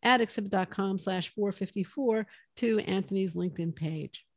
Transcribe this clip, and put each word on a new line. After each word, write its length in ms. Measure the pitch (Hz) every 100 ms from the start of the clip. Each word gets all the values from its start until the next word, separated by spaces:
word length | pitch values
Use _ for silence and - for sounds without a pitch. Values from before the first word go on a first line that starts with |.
at 200 | 277 254
accept 280 | 226 - 202
dot 200 | 196 185
com 280 | - 196 196
slash 360 | - 185 170
four 180 | - 202
fifty-four 720 | 190 190 - 185 - 262 220 208 - _ -
to 220 | 233 214
Anthony's 540 | - 190 190 196 190
LinkedIn 420 | 170 180 156 165 160
page. 500 | 160 156 143 - _